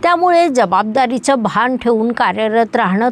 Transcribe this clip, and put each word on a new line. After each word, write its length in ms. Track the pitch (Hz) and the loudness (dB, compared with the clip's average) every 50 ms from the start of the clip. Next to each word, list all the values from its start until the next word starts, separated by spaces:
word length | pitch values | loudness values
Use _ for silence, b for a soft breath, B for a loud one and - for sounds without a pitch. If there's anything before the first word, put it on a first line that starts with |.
| - | 0
त्यामुळे 440 | 339 349 339 349 359 349 339 339 349 | 0 0 2 2 2 4 4 2 2
जबाबदारीचं 840 | 269 247 226 180 190 185 208 214 214 262 262 240 247 254 - - 277 | 2 0 0 2 2 0 0 0 0 -2 -2 0 -2 -4 -2 0 -2
भान 420 | 262 220 202 - 208 226 247 262 247 | 0 0 -2 -2 0 -2 0 -2 -2
ठेवून 340 | - 240 240 220 220 233 | -2 0 0 0 0 -2
कार्यरत 640 | 240 - 247 202 180 202 220 220 214 233 233 220 - | -2 0 -2 -2 0 -2 -2 0 0 0 0 0 0
राहणं 340 | 240 226 185 185 196 220 247 | -2 0 0 0 0 0 0